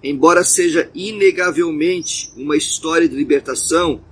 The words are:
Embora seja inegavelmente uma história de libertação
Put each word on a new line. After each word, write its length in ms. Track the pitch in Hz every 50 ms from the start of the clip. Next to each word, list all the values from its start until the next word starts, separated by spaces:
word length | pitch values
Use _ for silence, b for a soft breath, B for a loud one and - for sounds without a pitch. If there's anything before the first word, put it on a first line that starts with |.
| -
Embora 400 | 135 143 135 135 165 170 175 180
seja 460 | - - 190 180 170 156 170 - - -
inegavelmente 1400 | 170 185 208 220 208 196 190 175 175 180 180 151 147 175 170 156 147 156 175 185 180 156 - - - - - -
uma 220 | 113 135 147 147 151
história 500 | - - - - - 160 160 165 170 156
de 80 | 127
libertação 840 | 135 147 - 151 139 131 - 127 - - - 156 170 175 165 131 - - -